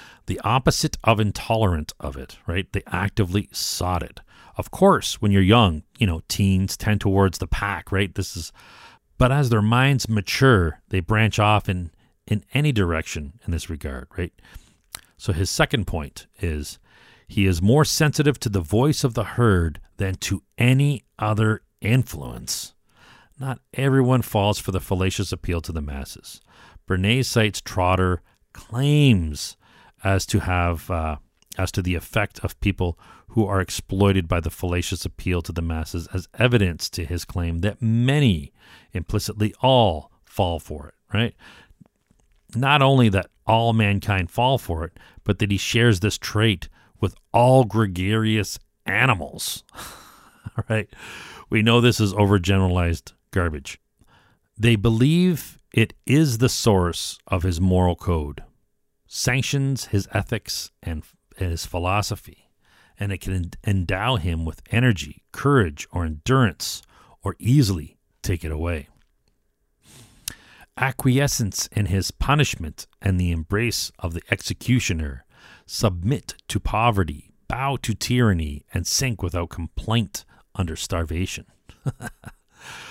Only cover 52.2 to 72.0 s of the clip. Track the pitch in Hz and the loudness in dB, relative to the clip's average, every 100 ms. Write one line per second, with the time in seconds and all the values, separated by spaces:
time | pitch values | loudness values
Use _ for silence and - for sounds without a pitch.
52.2 | 101 101 87 98 95 90 85 82 - - | 4 4 4 2 4 2 0 -2 -8 -20
53.2 | _ 95 85 73 - - _ _ _ _ | _ -2 -2 -4 -12 -18 _ _ _ _
54.2 | _ _ _ - 117 110 113 113 135 170 | _ _ _ -2 2 4 2 4 4 4
55.2 | 185 156 - - _ 113 113 - - 143 | 2 0 -6 -20 _ 0 0 -2 0 4
56.2 | 156 110 123 - 117 95 87 - - - | 4 2 0 2 2 4 2 -2 -8 -12
57.2 | - 95 90 82 95 90 90 85 - 82 | -4 -2 0 0 2 4 2 0 -2 -2
58.2 | 73 71 - _ _ _ _ _ _ - | -4 -10 -18 _ _ _ _ _ _ -6
59.2 | - 123 - 139 135 131 - 101 - 101 | -2 -2 -2 -2 -2 -4 -2 -4 -2 -4
60.2 | - 113 - - - _ - 78 - _ | -4 -6 -8 -10 -12 _ -10 -8 -12 _
61.2 | _ - 90 82 - 87 90 104 - 104 | _ -6 -4 -4 -6 -4 -2 -2 -2 -8
62.2 | - - _ _ _ _ _ _ 101 92 | -12 -20 _ _ _ _ _ _ -6 -6
63.2 | 98 95 85 - - 98 87 95 117 117 | -4 -4 -4 -6 -2 -2 -2 -2 -2 -2
64.2 | 85 82 80 - - 113 123 95 73 - | -2 -4 -6 -8 -4 -4 -2 -8 -14 -16
65.2 | _ - 139 139 87 73 - 90 80 76 | _ -6 0 2 0 -4 -10 -6 -6 -6
66.2 | - 135 107 - - - - _ _ _ | 0 2 2 0 -10 -12 -16 _ _ _
67.2 | 98 - 113 147 104 87 71 _ _ _ | -10 -4 2 4 4 0 -6 _ _ _
68.2 | - 87 80 76 85 80 - _ _ _ | -6 -6 -6 -6 -6 -6 -10 _ _ _
69.2 | _ _ _ _ _ _ _ - - _ | _ _ _ _ _ _ _ -20 -20 _
70.2 | - - _ - - - 131 - 135 127 | -14 -14 _ -20 -20 -4 -4 0 0 2
71.2 | 143 - 101 - - - 101 95 | 0 0 -4 -4 -6 -4 0 0